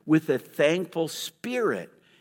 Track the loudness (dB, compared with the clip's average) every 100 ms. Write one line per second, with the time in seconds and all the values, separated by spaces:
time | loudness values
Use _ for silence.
0 | 2 2 4 -2 -2 2 2 2 -2 -4
1 | -4 -6 -12 -10 -6 -2 0 -2 -6 -16
2 | _ _